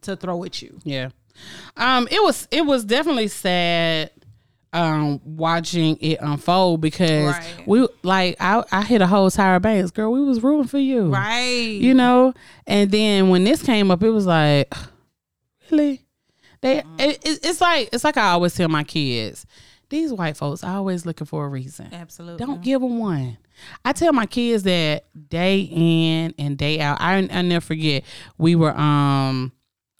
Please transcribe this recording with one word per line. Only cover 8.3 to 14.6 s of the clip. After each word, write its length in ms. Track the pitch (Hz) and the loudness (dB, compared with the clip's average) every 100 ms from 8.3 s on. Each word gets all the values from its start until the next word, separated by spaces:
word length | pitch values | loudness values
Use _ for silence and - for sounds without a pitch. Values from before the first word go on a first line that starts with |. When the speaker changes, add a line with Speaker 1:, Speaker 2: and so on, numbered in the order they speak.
| - | -2
Speaker 2:
I, 240 | 180 220 - | 0 0 0
I 100 | 190 | -2
hit 180 | 208 233 | 2 2
a 40 | 180 | 4
whole 220 | 202 190 | 4 4
Tyra 320 | - 190 185 | 4 2 4
Banks, 300 | 214 214 180 | 2 0 0
girl, 200 | - 220 | -2 -2
we 120 | 247 | 0
was 180 | 285 233 | 0 2
rooting 260 | 254 302 254 | 2 2 0
for 120 | 277 | 0
you. 300 | 269 254 180 | 0 2 2
Speaker 1:
Right. 640 | 135 202 233 247 247 226 208 | 0 0 -2 -2 -2 -2 0
Speaker 2:
You 140 | 247 | 4
know? 400 | 262 247 247 254 - - - - | 6 6 6 4 2 -16 -14 0
And 240 | 208 202 | 2 4
then 400 | 208 214 202 190 | 4 4 4 4
when 140 | 180 | 4
this 180 | 196 311 | 4 2
came 300 | - 220 196 | 2 2 2
up, 100 | 180 | 2
it 80 | 220 | 2
was 160 | 220 185 | 2 2
like, 480 | 160 151 143 | 2 4 2